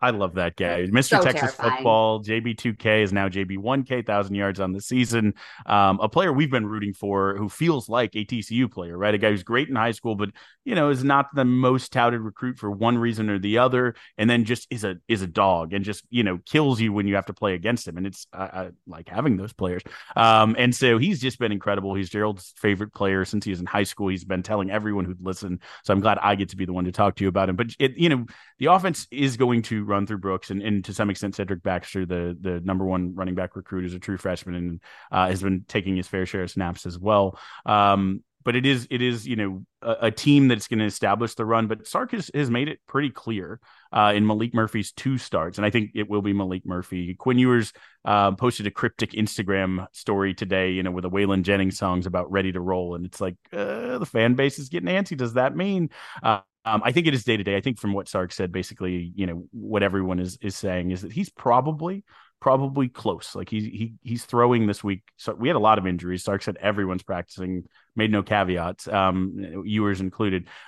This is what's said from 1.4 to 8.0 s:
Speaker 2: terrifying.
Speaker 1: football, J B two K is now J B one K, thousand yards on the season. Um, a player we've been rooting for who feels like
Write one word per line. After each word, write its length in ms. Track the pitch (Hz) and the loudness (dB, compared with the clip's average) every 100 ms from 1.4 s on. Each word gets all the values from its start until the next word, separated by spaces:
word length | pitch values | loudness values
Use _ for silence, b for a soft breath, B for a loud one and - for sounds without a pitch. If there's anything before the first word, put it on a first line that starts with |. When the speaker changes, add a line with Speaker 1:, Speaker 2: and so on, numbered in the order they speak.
| 135 - | -2 -2
Speaker 2:
terrifying. 220 | 117 120 | -2 2
Speaker 1:
football, 420 | 127 110 110 110 | 4 4 4 2
J 180 | 104 113 | -2 -2
B 160 | 113 | -2
two 180 | 110 123 | -4 -4
K 300 | 110 110 110 | -2 2 4
is 100 | 101 | 4
now 160 | 98 98 | 2 0
J 140 | 95 | -2
B 140 | 92 98 | -4 -4
one 260 | 107 139 | -2 -2
K, 180 | 127 127 | -2 -4
thousand 360 | 113 101 98 101 | 0 0 0 -2
yards 240 | 98 95 | -2 -2
on 120 | 95 | -4
the 80 | 98 | -4
season. 540 | - 127 117 117 107 B B B - | -2 0 2 2 2 B B B 0
Um, 320 | 104 98 98 | 4 6 4
a 80 | 107 | 2
player 240 | 165 185 | 2 2
we've 200 | 135 151 | 4 2
been 160 | 127 104 | 0 -2
rooting 260 | 107 104 | -4 -6
for 420 | 98 101 98 98 98 | -4 -2 0 0 -2
who 120 | 104 | -6
feels 400 | - 165 147 - | -2 0 0 0
like 260 | 120 | 0